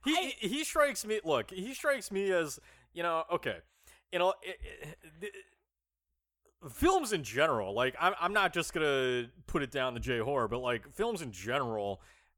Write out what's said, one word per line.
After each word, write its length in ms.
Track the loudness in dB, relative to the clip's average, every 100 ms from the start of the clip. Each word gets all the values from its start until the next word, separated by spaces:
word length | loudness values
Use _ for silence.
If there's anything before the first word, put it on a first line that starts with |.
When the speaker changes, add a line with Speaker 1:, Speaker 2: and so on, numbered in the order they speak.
Speaker 1:
He, 100 | -2
Speaker 2:
I 180 | 0 0 -4
Speaker 1:
he 260 | -4 -2
strikes 400 | 0 4 4 2
me, 160 | -2 -2
look, 260 | 2 0 0
he 240 | -6 -8
strikes 360 | -2 0 0 -2
me 180 | -2 2
as, 260 | 2 2 -4 -16 -20 _
you 80 | -4
know, 220 | -2 0 0
okay, 240 | -2 -2 -6 -8 _ -20 -20 _
you 60 | 2
know, 140 | 2 2
it, 140 | -4 -12 -12 -12
it, 160 | -14 -16 -20 -12
the, 1500 | -12 -12 -20 _ _ _ _ _ _ _ _ _ _ _ -16
films 420 | 2 4 4 2
in 100 | -2
general, 500 | -2 2 2 2 0
like, 200 | 0 0 2
I'm, 140 | 2 2
I'm 120 | 0
not 200 | 2 2
just 200 | 2 -2
gonna 520 | 0 2 2 2 0 -4 -10 -4
put 160 | -2
it 80 | -2
down 240 | 0 -2
to 60 | -2
J-horror, 480 | -2 0 0 0 0
but, 100 | 0
like, 300 | 0 -2 -2
films 280 | -4 -2 -2
in 120 | -6
general, 680 | -8 -2 0 0 0 -2 -4 -10 -20 _